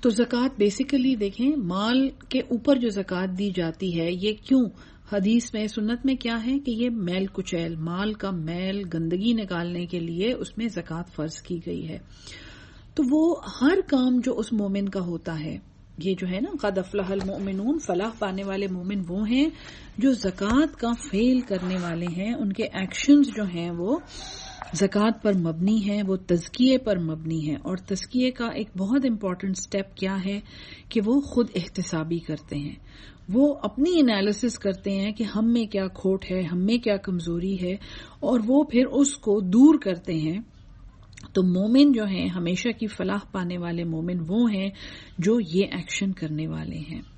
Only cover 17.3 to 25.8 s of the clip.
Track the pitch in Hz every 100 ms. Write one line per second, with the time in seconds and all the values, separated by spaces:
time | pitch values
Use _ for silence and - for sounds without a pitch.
17.3 | 196 196 190 214 320 - 180 214 226 208
18.3 | 185 196 196 202 185 180 202 170 180 214
19.3 | 247 311 - - - - - 254 240 196
20.3 | 185 196 240 311 - 233 233 - 190 240
21.3 | 254 240 190 180 185 175 165 175 170 202
22.3 | 240 208 190 220 - 190 - - 285 277
23.3 | 208 208 170 170 170 180 302 - - -
24.3 | - - - - 165 196 202 214 226 214
25.3 | 190 165 160 185 220